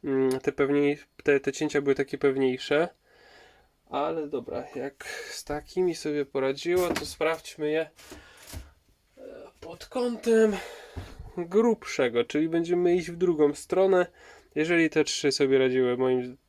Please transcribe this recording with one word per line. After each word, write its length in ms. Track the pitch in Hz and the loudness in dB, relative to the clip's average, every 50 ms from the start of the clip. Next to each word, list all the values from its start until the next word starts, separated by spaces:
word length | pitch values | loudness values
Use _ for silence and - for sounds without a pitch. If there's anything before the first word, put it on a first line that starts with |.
| - | -4
mm, 360 | 156 135 135 131 131 131 131 | -2 0 2 2 2 0 0
te 120 | - 143 | -2 -4
pewniej-, 460 | 135 - 143 139 143 143 143 143 147 143 - _ _ _ - | -2 -2 -2 0 2 2 2 0 0 -2 -8 _ _ _ 0
te, 160 | - 143 139 | 2 2 2
te 120 | 135 - | 2 -2
cięcia 300 | 135 - 156 151 - 147 | -4 -2 -4 -2 -2 -2
były 140 | 143 139 139 | 0 0 0
takie 220 | 135 139 - - 131 | 0 0 -6 -4 0
pewniejsze. 720 | - 139 131 135 135 131 127 127 - - 147 147 170 175 - _ _ _ _ _ - - - - - - _ _ _ _ _ _ _ _ | 0 0 2 2 0 0 0 -2 -2 0 2 2 0 0 -4 _ _ _ _ _ -20 -20 -20 -20 -20 -20 _ _ _ _ _ _ _ _
Ale 380 | - 139 143 156 165 165 151 143 | -4 -4 -2 -2 -4 -6 -6 -6
dobra, 360 | 143 127 120 - - - 127 - - | -6 -8 -8 -6 -10 -10 -10 -10 -12
jak 300 | - 123 139 - _ - - - - - - | -10 -10 -10 -12 _ -16 -14 -14 -14 -14 -14
z 120 | - - - | -14 -14 -10
takimi 520 | - 147 151 151 - - 185 185 180 165 | -10 -10 -10 -10 -8 -4 -2 0 0 -2
sobie 300 | 156 - 156 147 147 143 | -4 -6 -4 -2 -4 -4
poradziło, 640 | 135 _ 143 135 135 135 139 - 170 175 180 180 170 | -4 _ -2 -2 -2 -2 -4 -2 0 0 0 2 0
to 160 | - - - | -2 -4 -6
sprawdźmy 640 | - - - 160 160 160 160 - - - - 151 151 | -8 -6 -2 -2 -2 -2 -4 -8 -16 -10 -6 -4 -2
je, 120 | 151 160 | -2 -2
e, 80 | 160 156 _ - - - - - - - - - - - - - - - _ _ _ _ _ _ _ _ _ - - - - - - - _ _ | -2 -4 _ -20 -20 -20 -20 -20 -20 -20 -20 -20 -20 -16 -16 -16 -16 -18 _ _ _ _ _ _ _ _ _ -20 -20 -20 -18 -18 -20 -20 _ _
pod 260 | - 165 170 - - | -18 -18 -16 -18 -18
kątem 720 | - - 254 247 247 240 220 - 226 226 220 220 214 202 185 - - - - - - - - - - - - - - - - | -10 -6 -4 -2 -2 -4 -4 0 4 6 6 6 4 2 -2 -8 -12 -16 -18 -20 -16 -16 -16 -16 -16 -18 -18 -18 -14 -10 -8
grubszego, 880 | 175 170 180 208 233 240 220 - - - - - 139 120 113 120 120 | -8 0 2 4 4 4 2 0 -4 -10 -2 0 0 2 2 0 -2
czyli 260 | - - 151 156 165 | 0 0 0 0 2
będziemy 460 | 160 170 170 165 180 175 180 175 170 | 0 0 0 2 0 2 4 2 2
iść 160 | 185 165 165 | 2 0 -4
w 60 | 170 170 | -4 0
drugą 360 | 180 175 170 147 151 143 147 | 0 2 4 4 4 2 2
stronę. 520 | - - _ - 185 190 190 190 180 180 175 _ - - - - - _ _ _ | -2 -4 _ 2 2 4 4 6 4 2 0 _ -20 -20 -20 -20 -20 _ _ _
Jeżeli 340 | 151 156 165 175 170 165 156 | -4 0 2 4 4 4 4
te 140 | - 156 147 | 4 2 0
trzy 280 | - - - - 143 | 2 -2 -2 0 0
sobie 260 | 131 - 147 131 135 135 | 2 2 2 4 4 4
radziły 400 | 131 131 127 127 127 123 123 123 | 4 4 4 2 2 2 2 2
moim 400 | 131 127 127 127 123 123 127 _ _ | 2 2 2 0 -2 -4 -10 _ _